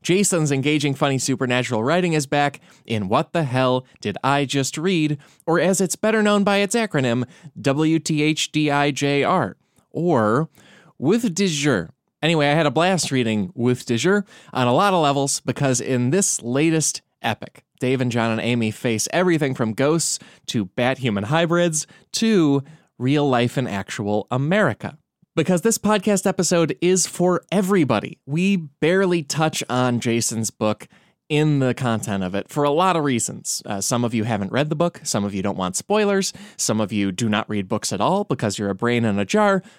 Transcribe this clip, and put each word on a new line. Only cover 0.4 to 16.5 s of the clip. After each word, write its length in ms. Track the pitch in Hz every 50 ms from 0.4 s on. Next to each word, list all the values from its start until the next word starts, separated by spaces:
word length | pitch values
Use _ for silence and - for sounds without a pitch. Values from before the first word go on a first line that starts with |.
| 156 143
engaging, 440 | 143 135 127 147 151 151 139 147 135
funny, 240 | - 156 139 135 131
supernatural 680 | - - 131 - 135 123 123 127 123 117 127 107 113
writing 300 | 135 160 180 180 175 160
is 120 | 151 139
back 340 | - 151 143 143 143 143 - _ - - _ -
in 240 | - 113 107 101 92
What 240 | 110 135 165 - -
the 100 | 170 156
Hell 400 | 131 123 131 131 127 127 127 127 _ _ -
Did 160 | - 104 98 - -
I 220 | 131 143 143 143
Just 320 | 123 - 139 135 - - 160
Read? 400 | 151 190 190 165 156 147 151 139 - - _ _ -
Or 140 | - 160 175
as 220 | 143 180 196 -
it's 120 | 196 175 -
better 280 | - - 220 220 220
known 200 | 208 208 208 202
by 160 | 202 202 202 202
its 140 | 202 196 -
acronym, 540 | 240 226 208 - 147 131 123 117 127 123 - - - - 147 - -
W 380 | 107 139 135 147 156 156 160 160
T 240 | 151 - 165 147
H 280 | 147 156 156 151 - -
D 200 | - 151 151 147
I 220 | 143 143 143 147
J 320 | 139 120 143 143 143 143 131
R, 340 | - 180 180 131 92 - _ _ _ _ _ _ _
or 580 | - - 165 180 160 120 110 104 110 139 160 - _ - - - - - - - _
With 400 | - - 143 208 240 240 226 160 190 202 190 156 143 143 147 127 95 80 - - _ _ _ _ -
Anyway, 280 | - 156 170 156 143 143
I 60 | 143
had 120 | 165 160
a 40 | 147
blast 400 | 120 156 170 185 190 160 - -
reading 400 | 135 127 123 113 110 107 98 90 -
With 340 | 131 117 123 127 123 - - 120 117 120 180 196 208 196 _ - - - -
on 140 | - 127 127
a 60 | 123
lot 200 | 123 156 196 202
of 80 | 190 175
levels 380 | 156 143 143 139 139 139 - -
because 420 | - - 123 - 143 135 127 117
in 300 | - - 131 123 123 123
this 320 | 151 190 202 - - -
latest 580 | - 117